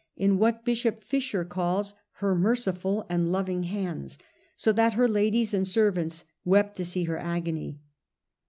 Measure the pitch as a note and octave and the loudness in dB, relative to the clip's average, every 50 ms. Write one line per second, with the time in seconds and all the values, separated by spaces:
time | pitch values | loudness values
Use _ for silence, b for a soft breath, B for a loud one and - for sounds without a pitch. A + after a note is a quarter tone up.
0 | _ _ _ - F#3+ G3 G3 F#3 G#3+ A3+ A#3 A#3 - A#3+ A#3+ A3+ - A#3 - - | _ _ _ 0 2 2 4 4 4 2 2 0 -2 -2 -2 0 0 0 -2 -2
1 | - - - C#4 C4 - - F#3 E3+ E3+ - F#3 F3 F3 F3+ F#3+ G#3 - b b | -4 -4 -2 -2 -2 -2 -4 -4 -4 -4 -4 -2 -2 0 0 0 -2 -4 b b
2 | b b _ - G3+ G3 F#3+ F3 F3 G#3+ B3 B3 - F#3+ F3+ F3+ - F#3+ G3 G#3+ | b b _ -4 -2 0 2 2 2 2 2 0 0 -2 -4 -2 -2 -2 -2 -2
3 | - - F3 F3 E3+ E3+ F3+ F#3+ G3 F#3 F#3 F3+ F3+ E3+ G3 G#3 G3 F3+ D#3+ D3 | -2 -2 -2 0 0 0 0 -2 -2 -2 -2 -2 -2 -2 -2 -2 -2 -4 -4 -6
4 | C#3 C3+ - b b b b b b b b - - A3 G#3 G#3+ A3+ A3+ G3 G#3+ | -8 -10 -12 b b b b b b b b -2 0 2 2 4 2 2 2 2
5 | B3 A#3+ G#3+ G#3 G#3 A3 G3+ A#3 A#3 G3+ - F#3+ F#3+ F#3+ - A3+ G#3+ G#3 F3+ F3+ | 2 2 2 2 2 2 2 2 0 0 0 0 0 0 2 2 2 2 2 0
6 | E3 D#3+ E3+ - - - _ _ _ F3+ F#3 G3+ G3+ G3+ - - F3+ F3 - F#3 | -2 -2 -4 -6 -10 -12 _ _ _ 2 4 4 2 2 -2 -6 -6 -2 -2 -2
7 | F3 E3+ E3 - - E3+ E3+ F3 E3 E3+ D#3+ D#3 D3+ D3 D3 - - _ _ _ | -2 0 -2 -2 -2 -2 -2 -2 -2 -2 -2 -4 -4 -6 -8 -10 -14 _ _ _
8 | _ _ _ _ _ _ _ _ _ | _ _ _ _ _ _ _ _ _